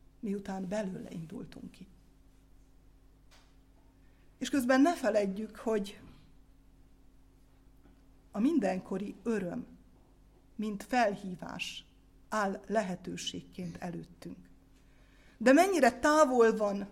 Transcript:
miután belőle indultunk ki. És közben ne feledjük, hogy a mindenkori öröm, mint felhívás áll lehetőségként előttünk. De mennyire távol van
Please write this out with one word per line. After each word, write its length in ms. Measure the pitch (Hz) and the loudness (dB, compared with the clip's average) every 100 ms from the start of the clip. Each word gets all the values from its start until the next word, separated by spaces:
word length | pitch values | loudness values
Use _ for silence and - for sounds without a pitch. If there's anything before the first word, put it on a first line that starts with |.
| - - | -20 -12
miután 480 | 220 202 202 190 185 | -8 -6 -6 -8 -6
belőle 420 | 208 196 185 - | -6 -6 -8 -12
indultunk 600 | 175 160 - - - - | -12 -12 -14 -14 -16 -18
ki. 160 | - - - - - - - - - - - - - - - - - - - - - - - - - - - | -18 -20 -20 -20 -20 -20 -20 -20 -20 -20 -20 -20 -20 -20 -20 -20 -20 -20 -20 -20 -20 -20 -20 -20 -20 -20 -10
És 100 | 262 | -2
közben 320 | 285 240 262 | 0 4 6
ne 140 | 311 | 4
feledjük, 600 | 349 220 214 202 190 214 - | 4 0 0 0 -4 -10 -8
hogy 440 | - 220 196 - - - - - - - - - - - - - - - - - - - - - - - - | -4 -2 -4 -12 -20 -20 -20 -20 -20 -20 -20 -20 -20 -20 -20 -20 -20 -20 -20 -20 -20 -20 -20 -20 -20 -20 -12
a 80 | 202 | -2
mindenkori 760 | 247 330 190 185 - 196 202 - | 0 2 0 -2 -4 -8 -8 -8
öröm, 440 | 240 214 180 170 180 - - - - - - - - | -4 -4 -4 -8 -12 -16 -20 -20 -20 -20 -20 -20 -18
mint 280 | - 214 202 | -8 -8 -8
felhívás 1000 | - 254 220 196 190 180 - - - - - - - - - | -2 2 2 0 -8 -12 -12 -10 -10 -12 -18 -20 -20 -20 -8
áll 320 | 214 196 196 - | -4 -2 -4 -4
lehetőségként 1120 | 208 185 180 - 170 - 180 - - 180 170 | -2 -2 -6 -8 -10 -8 -10 -12 -12 -12 -10
előttünk. 720 | 180 170 160 - 175 - - - - - - - - - - - | -10 -10 -14 -16 -16 -16 -20 -20 -20 -20 -20 -20 -20 -20 -20 0
De 140 | 226 | 6
mennyire 460 | 277 381 359 247 254 | 8 8 6 4 4
távol 580 | 311 302 302 254 226 208 | 4 6 6 6 6 4
van 320 | 208 202 196 | 0 -2 -8